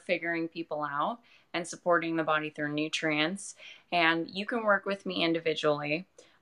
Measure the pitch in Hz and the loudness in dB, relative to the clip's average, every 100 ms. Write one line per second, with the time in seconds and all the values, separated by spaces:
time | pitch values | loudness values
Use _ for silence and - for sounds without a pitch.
0 | - 175 170 170 165 170 165 151 147 143 | -2 -2 0 -2 -4 -6 -8 -6 -4 -2
1 | 180 240 _ - _ 170 170 165 180 170 | -2 -2 _ -20 _ -8 -6 -4 2 4
2 | 165 165 156 156 151 151 147 147 156 - | 4 0 2 0 0 -4 -2 -2 -2 -2
3 | 160 151 156 196 - - - - - 175 | 0 2 0 -2 -10 -16 -18 -20 -4 2
4 | 165 165 165 185 208 240 220 196 196 196 | 4 4 0 -4 -4 -2 2 2 2 -6
5 | 190 185 170 165 165 151 151 147 147 156 | -4 0 2 2 0 0 2 2 0 -4
6 | 185 _ - _ | -4 _ -20 _